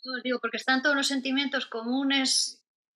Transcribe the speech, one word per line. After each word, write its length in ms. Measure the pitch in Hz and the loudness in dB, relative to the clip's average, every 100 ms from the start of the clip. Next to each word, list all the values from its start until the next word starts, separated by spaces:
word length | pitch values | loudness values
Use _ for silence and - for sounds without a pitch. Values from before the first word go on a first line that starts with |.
| 254 254 | -8 -4
digo, 160 | 247 247 | -2 -2
porque 160 | 226 226 | -2 -2
están 240 | - 262 | 0 2
todos 140 | 285 285 | 4 2
los 100 | 269 | 2
sentimientos 580 | 269 262 262 277 277 - | 0 0 0 0 -2 -4
comunes 960 | 233 233 262 277 269 262 - - - _ _ _ | -6 -2 0 2 2 2 0 -2 -6 _ _ _